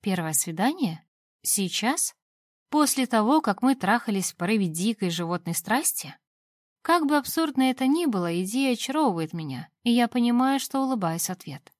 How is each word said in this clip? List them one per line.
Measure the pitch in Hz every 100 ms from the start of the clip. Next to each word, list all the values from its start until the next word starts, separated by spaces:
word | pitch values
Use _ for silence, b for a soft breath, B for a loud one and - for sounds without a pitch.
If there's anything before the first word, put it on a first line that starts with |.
Первое | 208 180 160
свидание? | 156 - 165 226 359 226 160 _ _ _ _
Сейчас? | - - 185 - 220 311 - _ _ _ _ _ _
После | 302 285 - 247
того, | 226 214 311
как | 262 196
мы | 254 269
трахались | 185 233 - 196 185
в | -
порыве | 175 220 185
дикой | 156 202 220 185
животной | 165 170 175 170
страсти? | 165 - 240 339 - - - _ _ _ _ _ _
Как | - 339 294
бы | 294
абсурдно | - - 320 269
это | 262 262 262
ни | 311 330
было, | 202 170 170
идея | 185 240 269
очаровывает | 240 - 302 277 170 156
меня, | 170 156 131 160 _
и | 240
я | 240 233
понимаю, | 247 240 240 262 277
что | - 269
улыбаюсь | 262 254 175 165 -
в |
ответ. | 180 - 139 _